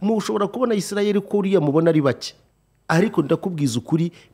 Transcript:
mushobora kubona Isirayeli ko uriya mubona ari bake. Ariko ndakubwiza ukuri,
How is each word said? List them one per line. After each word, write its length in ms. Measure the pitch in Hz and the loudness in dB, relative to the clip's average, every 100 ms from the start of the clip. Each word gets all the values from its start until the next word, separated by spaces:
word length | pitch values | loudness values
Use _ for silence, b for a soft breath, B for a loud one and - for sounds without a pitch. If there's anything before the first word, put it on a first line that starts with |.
mushobora 460 | 202 220 202 208 202 | -2 0 -2 -2 -2
kubona 280 | 233 247 | -2 -2
Isirayeli 460 | 208 - 202 208 196 | -2 -4 -2 0 0
ko 180 | 196 208 | 0 -2
uriya 220 | 190 185 | 2 2
mubona 300 | 147 151 165 | 2 2 4
ari 100 | 156 | 4
bake. 340 | 139 - - - _ _ _ _ - | 2 -2 -8 -16 _ _ _ _ -2
Ariko 340 | 165 214 175 | 0 2 0
ndakubwiza 560 | 143 160 196 160 139 117 | 0 -2 -2 -2 -2 -2
ukuri, 340 | - 160 170 b b | -2 -2 -2 b b